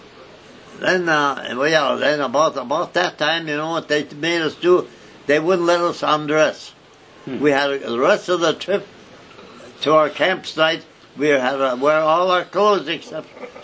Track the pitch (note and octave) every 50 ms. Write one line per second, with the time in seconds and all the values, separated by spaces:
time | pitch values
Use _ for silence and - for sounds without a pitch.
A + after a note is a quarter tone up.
0 | - - - - - - - - - - - - - - - - - D3+ F3 F#3
1 | F3 E3 D#3 D3+ D3 C#3+ C3 - - - A#2+ B2 C#3 D#3 E3 D#3 C#3+ B2+ B2 A#2
2 | B2+ C#3 D3+ D3+ C#3+ C3 A#2 C#3 D#3 D#3 - C#3 B2+ A#2+ C#3 E3 F3 - - E3+
3 | F3+ E3+ - - D3+ D3+ D#3+ E3 E3 D#3 D3 D3 D#3 D#3+ E3 D#3+ D3+ - D3+ D3+
4 | C#3+ - D3+ D3 D3 E3 E3+ E3+ D#3+ D3 - - - F3 F3+ F3 - - - -
5 | - - - - - - C#3+ D#3 D#3 E3+ F#3+ F3 E3+ E3+ F3 E3+ F3 E3+ E3+ -
6 | D#3+ C#3+ D3+ D3+ D3+ C#3+ D3 D#3 D#3 C3+ - - - - - - - - - -
7 | - - - - - - C3 - C3+ D3+ C#3 C#3 C#3+ C#3+ C#3 C#3 C3+ - A#2 A#2
8 | C3 E3 G#3 G3 - - F3+ E3+ E3+ D#3+ D3+ - - - G3 G3 G3 - - -
9 | - - - - - - - - - - - - - - - - - C#3 D#3 D#3
10 | D3+ C#3+ C3 - D3 F3+ F#3+ E3 - - - D#3 D#3 D#3+ E3 D#3+ - - - -
11 | - - - B2+ C#3 D3+ C#3+ C3+ B2+ B2+ C#3 C3+ C3+ C3+ B2 B2 C3+ D3 D#3 D#3
12 | D#3+ D#3 D#3+ E3+ F3+ F#3+ F#3 F3+ F3 - - F3+ G#3 G#3 G#3 F#3 D3 D3 E3 C#3
13 | - - - D#3 - - - - - - - -